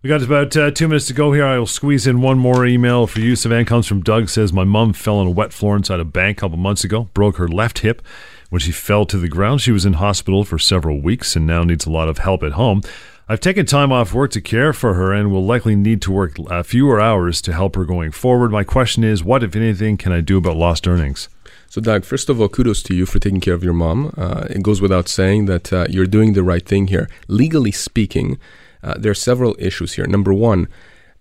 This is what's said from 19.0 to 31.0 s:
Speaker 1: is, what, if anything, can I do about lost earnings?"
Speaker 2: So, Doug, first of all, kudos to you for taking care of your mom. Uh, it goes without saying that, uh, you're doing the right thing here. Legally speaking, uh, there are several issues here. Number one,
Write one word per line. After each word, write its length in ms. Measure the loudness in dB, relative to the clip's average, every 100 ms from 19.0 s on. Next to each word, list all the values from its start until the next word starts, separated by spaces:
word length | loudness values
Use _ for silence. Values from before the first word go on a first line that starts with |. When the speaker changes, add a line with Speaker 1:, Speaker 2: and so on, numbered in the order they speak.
Speaker 1:
is, 180 | 2 0
what, 220 | 0 0
if 100 | 0
anything, 420 | -2 -2 0 -2 -2
can 120 | 0
I 80 | -2
do 160 | 2 0
about 200 | 2 0
lost 320 | 0 0 0
earnings?" 400 | 0 0 -4 -12 -18 -20 -20 -12
Speaker 2:
So, 100 | -6
Doug, 240 | -2 -2
first 240 | -2 -6 -2
of 120 | 0
all, 80 | 0
kudos 340 | 2 0 0
to 120 | -2
you 120 | -2 2
for 140 | 2
taking 200 | 2 0
care 140 | 0
of 80 | -2
your 100 | 0
mom. 400 | 0 0 -2 -4 -6
Uh, 280 | -6 -6 -6
it 120 | -4
goes 160 | -2 0
without 260 | 2 0 -2
saying 380 | -2 0 2 0
that, 260 | -2 -2
uh, 140 | -2 -2
you're 180 | -2 0
doing 260 | 4 4
the 100 | 2
right 240 | 0 -2 0
thing 220 | -2 0
here. 200 | -2 -2 -10 -4
Legally 440 | 0 2 2 0
speaking, 640 | -4 -4 -2 -2 -2 -4 -6 -10 -20 -20 _
uh, 100 | -10 -4
there 140 | -2
are 20 |
several 420 | -2 0 0 0 -2
issues 360 | -4 -4 -8
here. 120 | -4 -2
Number 280 | 0 2
one, 320 | 2 2 2 0 -6 -20 -20